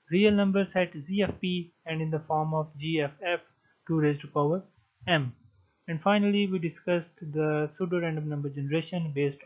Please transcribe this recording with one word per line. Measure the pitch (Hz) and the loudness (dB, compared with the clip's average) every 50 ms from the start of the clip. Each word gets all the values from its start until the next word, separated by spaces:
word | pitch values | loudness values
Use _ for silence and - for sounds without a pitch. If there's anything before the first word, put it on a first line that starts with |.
| _ _ | _ _
real | 156 185 208 214 208 | 2 4 4 6 4
number | 202 202 196 190 196 196 | 4 2 4 2 2 0
set | 185 - 185 180 170 170 156 139 | 0 0 -2 -2 0 -4 -12 -8
Z | 156 190 202 196 | -4 0 0 0
F | 175 - - | 0 -2 -4
P | - 180 180 175 170 170 _ _ _ | -4 -2 -2 -2 -4 -8 _ _ _
and | 165 160 160 160 | -6 -4 -4 -2
in | 156 | -2
the | 160 151 | -2 -4
form | 156 - 160 156 156 156 156 | -4 -2 -2 -2 0 0 0
of | 156 151 156 - 139 | -2 -2 -4 -8 -8
G | 147 160 165 156 | -6 -2 0 0
F | 147 139 - _ 196 | 0 -2 -4 _ -2
F | 175 175 170 - _ _ _ _ _ _ _ _ | -2 -2 -2 -4 _ _ _ _ _ _ _ _
to | - 165 160 | -2 0 4
raise | 151 147 147 143 | 4 4 2 0
to | - | -4
power | - - 151 143 147 165 190 185 - _ _ _ _ _ _ - | -4 -2 0 2 2 0 0 -4 -8 _ _ _ _ _ _ -2
m. | - 175 156 135 123 - - _ - _ _ _ _ _ _ _ | 0 0 2 0 -2 -6 -10 _ -20 _ _ _ _ _ _ _
And | - 165 156 | -8 -8 0
finally, | - 196 208 208 202 202 202 202 202 | 2 4 4 4 4 4 4 2 2
we | 190 185 185 | 2 0 -2
discussed | 165 165 147 - - - 175 175 165 - _ _ | -2 -4 -6 -6 -2 0 0 0 -2 -6 _ _
the | 175 151 147 156 156 156 151 151 151 151 151 | -12 -6 -2 0 0 2 2 0 0 -2 -2
pseudo-random | - 190 175 180 175 170 165 156 156 151 | -6 -4 -2 -2 -2 0 -2 -2 -4 -4
number | 151 151 143 143 143 | -4 -4 -4 -4 -6
generation | 139 143 139 139 151 165 160 - 180 175 165 156 143 | -4 -4 -4 -2 -2 -2 -2 -2 -4 -4 -4 -2 0
based | 139 143 143 143 - - | 0 0 0 0 -4 -10